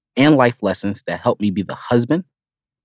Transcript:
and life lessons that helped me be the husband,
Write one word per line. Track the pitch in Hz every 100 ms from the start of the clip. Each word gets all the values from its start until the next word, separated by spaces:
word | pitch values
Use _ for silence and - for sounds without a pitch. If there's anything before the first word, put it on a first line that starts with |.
| _ -
and | 143 147
life | 120 120
lessons | 101 92 101 101 -
that | 87
helped | 120 -
me | 104
be | 92
the | 92 -
husband, | - 120 120 160 180 _ _ _ _ _